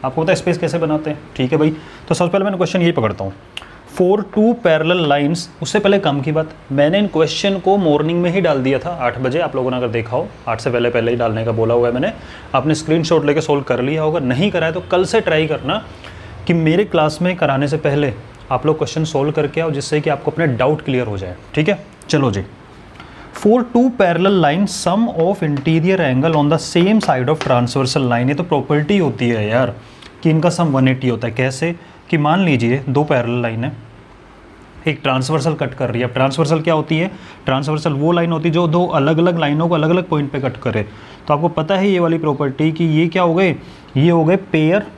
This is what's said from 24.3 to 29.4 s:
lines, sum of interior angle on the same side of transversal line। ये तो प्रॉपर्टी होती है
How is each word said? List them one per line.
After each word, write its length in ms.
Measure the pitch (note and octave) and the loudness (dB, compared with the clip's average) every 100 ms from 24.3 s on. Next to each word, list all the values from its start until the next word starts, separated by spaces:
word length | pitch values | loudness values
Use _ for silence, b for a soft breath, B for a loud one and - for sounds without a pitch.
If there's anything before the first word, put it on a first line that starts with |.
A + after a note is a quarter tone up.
| G3 | 4
lines, 400 | D3+ E3 G3+ - | 4 2 0 0
sum 260 | F3 G3 A3+ E3 | 0 0 0 0
of 180 | E3 G3 | 0 0
interior 580 | D#3 C#3+ D#3+ D#3+ E3+ F#3 | -2 -2 2 2 2 2
angle 380 | D3+ B2+ D#3+ D#3 | 2 2 2 2
on 100 | D3 | 2
the 100 | D#3+ | 2
same 440 | - F3 F#3 A3 - | 0 2 4 4 2
side 220 | C3 B2+ | 0 0
of 180 | D#3 - | -2 2
transversal 640 | B2 A#2+ C#3 C3 D3 B2+ | 2 2 0 0 0 0
line। 160 | A#2+ B2 | 0 0
ये 60 | |
तो 100 | D3 F3 | -2 -2
प्रॉपर्टी 520 | D3 - D3+ D3 G3+ | -2 0 0 2 2
होती 320 | D#3 A2 A#2+ | 0 0 -2
है 180 | A2+ | 0